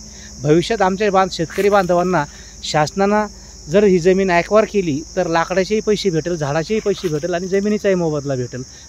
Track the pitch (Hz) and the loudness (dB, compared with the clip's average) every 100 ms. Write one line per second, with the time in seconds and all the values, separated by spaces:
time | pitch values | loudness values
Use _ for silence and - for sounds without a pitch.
0 | 107 - - - 139 160 165 226 190 190 | -12 -18 -18 -6 2 2 2 0 0 0
1 | 214 190 190 - 160 - 196 202 180 175 | 0 2 0 -2 -6 0 2 2 4 2
2 | 180 175 143 - - - - 156 151 190 | 2 0 -2 -8 -20 -14 -4 0 0 0
3 | 202 208 208 - - - - 180 208 185 | 0 0 -2 -8 -20 -20 0 2 4 4
4 | 170 185 190 170 170 208 208 202 175 143 | 4 2 2 2 4 2 2 0 0 -4
5 | - 190 170 165 165 185 185 214 214 208 | -4 -4 0 0 0 0 0 -2 0 0
6 | 196 160 170 175 143 156 156 220 208 190 | 0 -2 -2 -4 -2 -2 -2 -2 -2 -2
7 | 185 151 175 170 185 196 202 208 208 185 | -2 -4 -2 -4 -2 -2 0 0 0 0
8 | 165 151 139 131 123 127 127 - | 0 -2 -2 -4 -4 -8 -12 -16